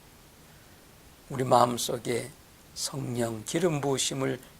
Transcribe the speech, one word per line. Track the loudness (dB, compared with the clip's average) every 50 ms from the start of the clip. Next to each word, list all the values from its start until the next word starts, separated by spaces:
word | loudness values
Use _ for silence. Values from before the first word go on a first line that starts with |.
| -20 -20 -20 -20 -20 -20 -20 -20 -20 -20 -20 -20 -20 -20 -20 -20 -20 -20 -20 -20 -20 -20 -20 -20 -14 -8
우리 | -4 -2 4
마음속에 | 6 6 6 6 6 4 0 -2 -4 -4 -4 -2 -2 -2 -2 -4 -6 -12 -18 -20 -20 -20 -20 -20 -16 -10
성령 | -8 -8 -6 -6 -6 -6 -4 -2 -2 -2 -2 -4 -6 -6
기름 | -4 -2 2 2 2 2 2
부으심을 | 0 0 0 0 0 -2 -2 -2 -2 -2 -2 -4 -10 -16 -20